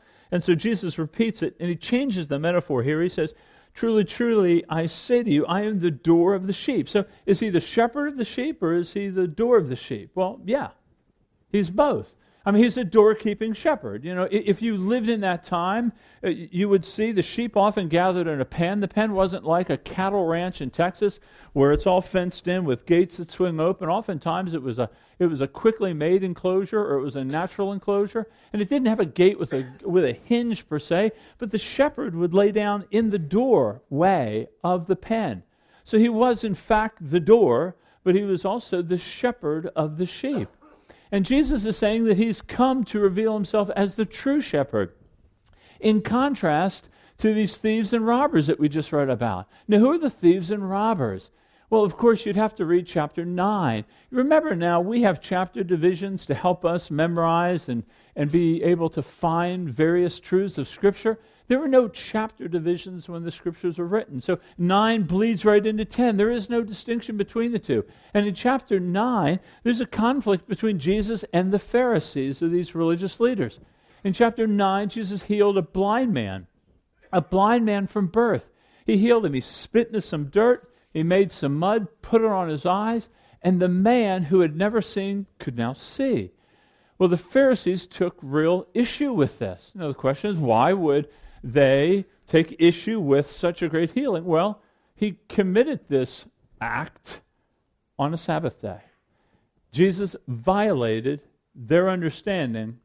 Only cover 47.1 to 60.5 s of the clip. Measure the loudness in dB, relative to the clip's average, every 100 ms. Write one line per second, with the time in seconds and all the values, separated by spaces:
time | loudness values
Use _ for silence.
47.1 | -2 0 2 0 -2 -2 0 0 0 2
48.1 | 2 2 2 0 2 0 -2 -2 0 0
49.1 | 0 -2 -4 -10 _ 0 4 4 4 -2
50.1 | 2 4 4 0 -6 -4 -2 -2 0 -2
51.1 | -6 -12 _ _ _ _ 2 2 2 4
52.1 | 4 0 -2 -2 -2 0 0 0 -4 -4
53.1 | -4 -6 -2 0 0 0 -2 -6 _ _
54.1 | -2 2 2 2 0 0 2 0 2 2
55.1 | 0 -2 -4 -4 -4 -2 0 2 0 -4
56.1 | -8 -6 -2 0 0 0 -2 -4 -2 0
57.1 | 0 0 2 0 -2 -4 -6 -8 _ _
58.1 | -6 0 2 2 2 2 2 0 -4 -8
59.1 | -4 -2 0 -2 -4 -6 0 2 2 0
60.1 | -2 -2 0 0